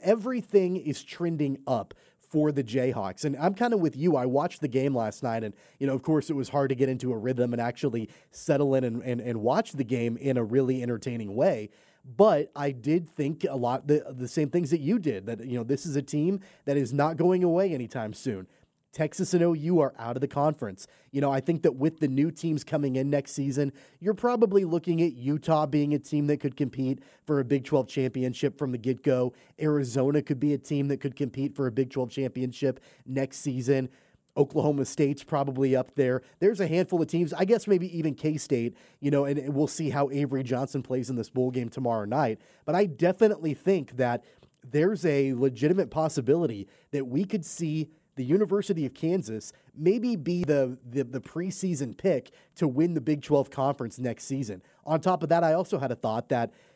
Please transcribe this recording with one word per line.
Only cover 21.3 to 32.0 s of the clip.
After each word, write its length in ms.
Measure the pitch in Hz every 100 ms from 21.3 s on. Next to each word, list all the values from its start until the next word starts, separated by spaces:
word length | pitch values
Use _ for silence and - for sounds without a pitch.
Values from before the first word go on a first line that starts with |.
I 80 | 135
think 240 | 131 165
that 120 | 165 131
with 220 | 156 165
the 80 | 147
new 220 | 131 160
teams 340 | 170 170 156
coming 320 | - 156 139 127
in 140 | 139
next 220 | 143 139
season, 420 | - 139 131 139 - - -
you're 140 | 185
probably 520 | 202 240 247 220 196 180
looking 360 | 165 175 165
at 120 | 170
Utah 520 | 123 127 151 - 156 151
being 300 | 147 147 147
a 40 |
team 280 | - 147 147
that 100 | 147
could 180 | 143 -
compete 440 | 135 127 131 135 - _ -
for 140 | 143
a 40 |
Big 200 | 127 139
twelve 240 | 123 143 127
championship 680 | 143 127 131 127 120 139 -
from 160 | 143
the 60 | 123
get-go. 560 | 120 123 147 127 123 - _ -
Arizona 640 | 156 147 127 131 131 147
could 180 | 143 135
be 140 | 147
a 60 | 139
team 300 | - 143 139
that 80 | 135
could 180 | 139 123
compete 400 | 135 135 143 143
for 100 | 131
a 60 |
Big 180 | 110 131
twelve 220 | 135